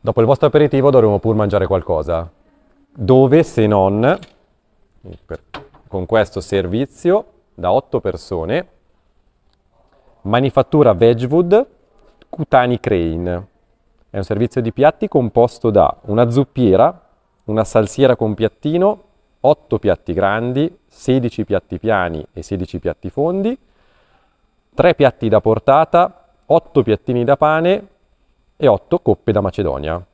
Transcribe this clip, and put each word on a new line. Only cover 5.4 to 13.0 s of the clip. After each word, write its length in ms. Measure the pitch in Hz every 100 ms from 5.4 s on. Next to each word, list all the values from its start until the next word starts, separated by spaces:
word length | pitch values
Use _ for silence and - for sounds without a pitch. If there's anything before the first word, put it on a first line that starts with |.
| _ - - _ _
con 180 | 95 90
questo 340 | 113 104 -
servizio 840 | 90 98 90 104 139 - 175 196 214 _ _
da 200 | - 87
otto 280 | 107 - 123
persone, 680 | 104 87 - 90 80 135 180 _ _ _ _ _ _ _ _ _ _ _ _ _ _ _
manifattura 680 | 98 117 135 131 - 156 147
Wedgwood 760 | 95 113 120 123 156 175 208 269 _ _ _ _ _ _
Cutani 500 | - 156 135 123 120
Crane. 680 | - 101